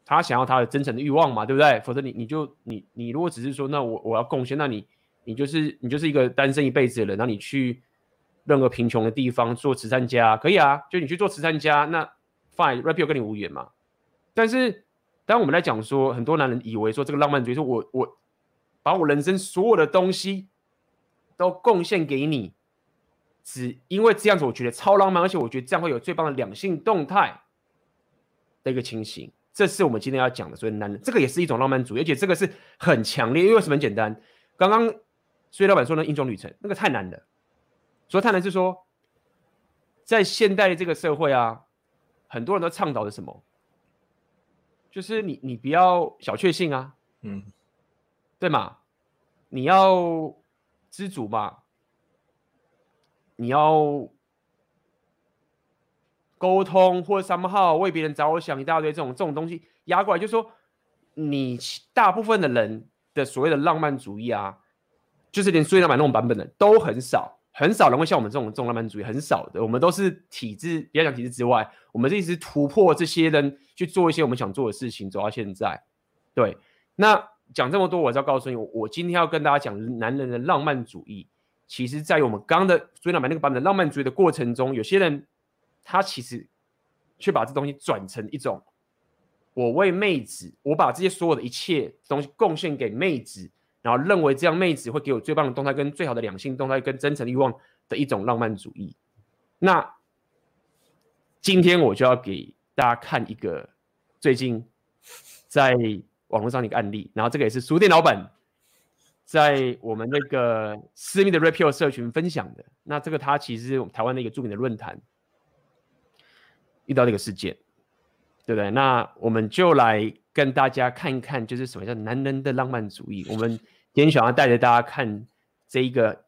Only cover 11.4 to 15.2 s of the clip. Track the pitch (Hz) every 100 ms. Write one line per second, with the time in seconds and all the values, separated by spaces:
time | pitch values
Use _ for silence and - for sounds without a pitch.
11.4 | 160 156 151 147 151 170 - _ _ _
12.4 | _ - 165 123 135 156 151 147 107 107
13.4 | 92 69 62 _ _ _ _ _ _ -
14.4 | 226 254 254 - _ _ _ _